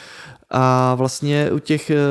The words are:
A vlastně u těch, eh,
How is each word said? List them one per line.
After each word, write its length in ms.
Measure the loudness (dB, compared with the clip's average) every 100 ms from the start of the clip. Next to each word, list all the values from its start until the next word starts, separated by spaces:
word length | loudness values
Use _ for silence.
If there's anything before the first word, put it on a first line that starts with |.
| -20 -20 -20 -20 _
A 460 | 0 2 4 2 0
vlastně 560 | -2 -2 -2 0 0
u 80 | -2
těch, 300 | -2 -2 0
eh, 60 | 0 2